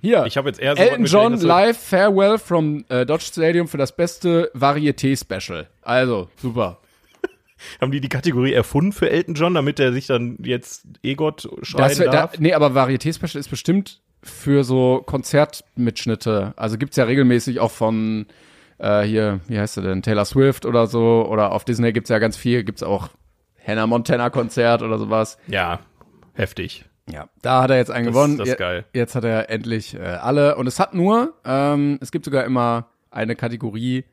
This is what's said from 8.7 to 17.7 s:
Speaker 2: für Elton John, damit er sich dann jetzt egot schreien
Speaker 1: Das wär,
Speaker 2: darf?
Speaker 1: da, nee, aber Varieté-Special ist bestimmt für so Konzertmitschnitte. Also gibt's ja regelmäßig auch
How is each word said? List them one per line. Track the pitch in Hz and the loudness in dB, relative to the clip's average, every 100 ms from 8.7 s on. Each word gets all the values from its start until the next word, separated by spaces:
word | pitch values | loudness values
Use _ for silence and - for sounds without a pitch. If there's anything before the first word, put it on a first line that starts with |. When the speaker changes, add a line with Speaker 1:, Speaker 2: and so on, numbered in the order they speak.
| 139 180 | 0 0
Speaker 2:
für | 196 - | 0 0
Elton | 165 - 151 | 0 -2 -2
John, | 170 | 0
damit | 175 139 147 | 2 0 0
er | 131 | 0
sich | 123 - | 0 -2
dann | 123 120 - | -2 -2 -8
jetzt | - 123 - - - - | -6 -6 -6 -20 -20 -10
egot | 123 139 156 151 - - | -8 -2 -4 -4 -16 -14
schreien | - - 135 | -8 2 2
Speaker 1:
Das | 143 | 4
wär, | 131 | 2
Speaker 2:
darf? | 143 165 | 2 0
Speaker 1:
da, | - | 0
nee, | 160 | 2
aber | 160 147 131 | 4 4 4
Varieté-Special | 131 135 151 165 170 143 | 2 0 -4 -6 -8 -10
ist | 143 | -10
bestimmt | - - 190 190 - _ _ | -6 0 0 -2 -14 _ _
für | - - 143 143 | -20 -10 2 2
so | 127 131 127 131 - | 4 2 4 2 0
Konzertmitschnitte. | 139 - 143 151 - _ - 120 - - 110 120 107 98 - | -8 0 2 2 -2 _ -2 -2 -2 -4 -4 -2 -2 -2 -6
Also | 110 110 | -6 -4
gibt's | 139 - | -2 0
ja | 117 | 2
regelmäßig | 135 127 120 135 120 | 4 4 4 0 -2
auch | 113 | -2